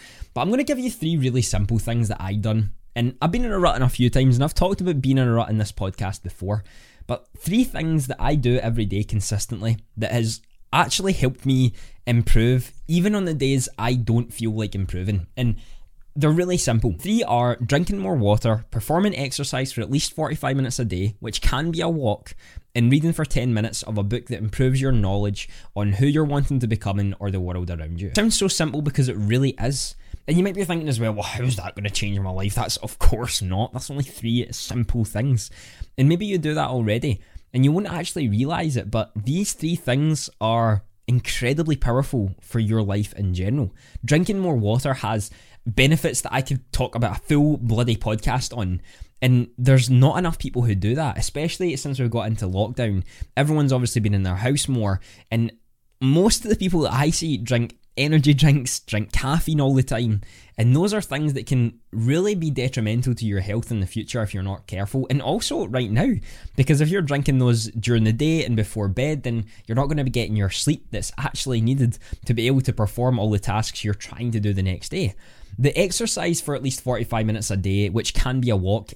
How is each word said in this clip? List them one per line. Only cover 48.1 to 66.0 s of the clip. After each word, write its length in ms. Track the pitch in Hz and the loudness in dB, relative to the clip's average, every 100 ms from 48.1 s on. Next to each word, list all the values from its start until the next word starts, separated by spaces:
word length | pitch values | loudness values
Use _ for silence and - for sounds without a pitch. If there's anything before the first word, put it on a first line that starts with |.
| 113 - 127 - 120 | -2 0 0 -2 -4
on, 260 | 95 90 - - - - | -2 -4 -6 -18 -20 -2
and 240 | 127 127 123 - | 4 4 2 0
there's 320 | 123 131 120 | 6 6 6
not 300 | 127 135 - | 6 6 4
enough 180 | 180 - | 0 -2
people 240 | - 123 | -4 -2
who 140 | 120 98 | 0 2
do 180 | 101 131 | 0 0
that, 220 | 156 - | -2 -2
especially 580 | - 139 160 - 180 131 | -4 -4 -4 -2 -2 -2
since 220 | 147 135 | -4 -2
we've 120 | 120 | 0
got 160 | 117 107 | 0 -2
into 180 | 107 95 | -2 -2
lockdown. 580 | 95 110 123 113 95 - - - - | -2 -2 -2 0 -2 -4 -10 -4 0
Everyone's 380 | 147 156 139 | 2 2 2
obviously 280 | 131 120 120 | 2 2 0
been 120 | 107 | 2
in 100 | 101 | 2
their 120 | 95 92 | 0 0
house 320 | 123 139 - | 0 0 0
more, 340 | 123 101 95 - - _ | 0 0 -2 -4 -20 _
and 200 | 113 117 - _ _ _ _ | -2 -2 -4 _ _ _ _
most 460 | 131 156 214 - 220 | 2 4 4 2 0
of 60 | |
the 40 | 208 | 0
people 260 | 185 170 | 2 2
that 120 | 139 | 2
I 160 | 131 147 | 2 2
see 280 | 165 160 123 | 0 -2 -4
drink 380 | 117 120 117 - _ - | 0 0 0 -6 _ -2
energy 360 | 143 156 143 | 2 4 6
drinks, 460 | 139 151 143 120 - | 6 6 4 2 -6
drink 320 | - 104 107 | -4 -4 -2
caffeine 480 | - 131 160 - 156 | -2 0 0 2 2
all 140 | 135 | 4
the 100 | 135 | 4
time, 380 | 127 117 120 104 - - - - | 2 0 0 -2 -4 -14 -12 0
and 160 | 117 | 4
those 200 | 135 196 | 4 4
are 80 | 208 | 0
things 320 | - 139 151 | -2 -2 -2
that 120 | 135 - | -2 0
can 280 | 127 120 - _ | 0 0 -2 _
really 420 | 113 117 156 202 | -2 0 2 2
be 160 | 202 160 | 0 -2
detrimental 640 | 127 127 123 110 117 127 | -2 -2 -2 -2 0 0
to 120 | 117 113 | -2 -2
your 160 | 98 | -2
health 280 | 95 107 - | -2 -4 -4
in 120 | 110 | -4
the 40 | 92 | -4
future 380 | 113 104 120 | -4 -6 -4
if 100 | 104 | -4
you're 80 | 101 | -4
not 240 | 95 98 - | -6 -8 -8
careful, 400 | 92 101 135 127 | -8 -4 -4 -2
and 120 | 139 | -2
also 460 | - 202 - 311 - | -2 -4 -4 -4 -4
right 240 | 127 117 | -2 0
now, 180 | 110 | 2